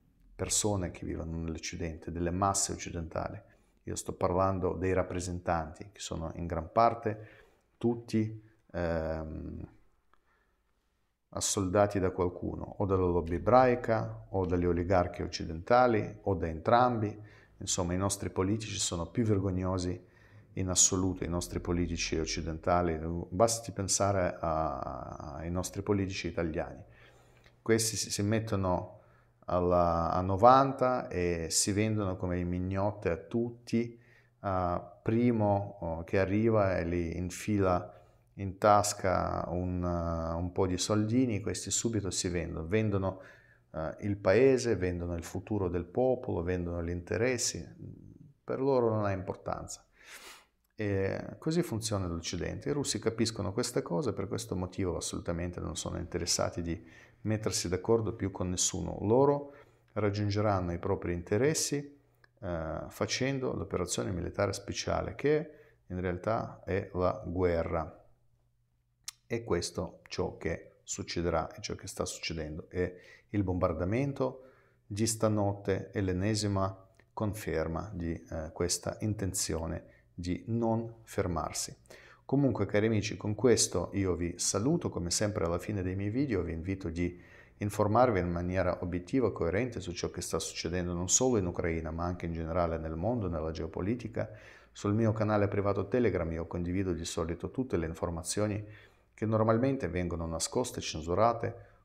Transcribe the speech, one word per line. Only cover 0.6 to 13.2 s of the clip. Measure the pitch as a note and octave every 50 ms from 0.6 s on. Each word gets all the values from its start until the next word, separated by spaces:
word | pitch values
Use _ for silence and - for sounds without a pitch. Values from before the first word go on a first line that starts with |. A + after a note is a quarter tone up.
| - G#2 G2+ F#2+ F#2+ G2+
che | - - E2
vivono | E2 E2 E2 E2 E2 E2
nell'Occidente, | E2 E2 E2 D#2+ D#2+ - - F2+ E2+ E2+ E2 D#2 D#2 - E2
delle | D#2+ E2+ E2+ E2+
masse | F2 F#2 G2+ G2 F#2+ - - -
occidentali, | E2+ F2 - - E2+ E2+ D#2+ D#2+ - - - - - G#2+ - - - _ _ _ _ _ - F#2+
io | F2+
sto | - - - -
parlando | - F#2+ F2+ F2 F#2 F#2+ F#2+ F#2+ F2+ F2+ F2+ -
dei | E2 F#2 F#2+ F#2
rappresentanti, | F#2 F2+ - F2+ F2+ F2 F2+ F2 F2 - F#2 E2+ E2 D#2 D2+ D#2+ - - G2+
che | - -
sono | - - F2 E2+ E2 E2 -
in | - E2+
gran | E2 E2+ E2 D#2+ E2
parte | - A2+ A#2 A#2+ A2+ - - G#2+ G2+ - - - - - - - _ _ _ _ _
tutti, | - - A#2 A#2+ A#2 - - - A2 A2 A2 A2 - - - _ _ _ _
ehm, | - F2+ F2 E2 E2+ E2 D#2+ D#2+ D#2+ D#2+ D#2 D#2 D#2 D#2 D#2 D#2+ E2 E2 E2 - - - - _ _ _ _ _ _ _ _ _ _ _ _ _ _ _ _ _ _ _ _ _ _ _ _ _ _ _ _ -
assoldati | - G2 - - - G#2 F#2+ F#2 F#2 G#2 G2+ G2+ - G2
da | F2+ F#2
qualcuno, | - - F2 F2 - - F2+ F2+ E2+ E2 E2+ - -
o | - G#2
dalla | F#2 F#2+ F#2 F#2
lobby | F2 F2 F2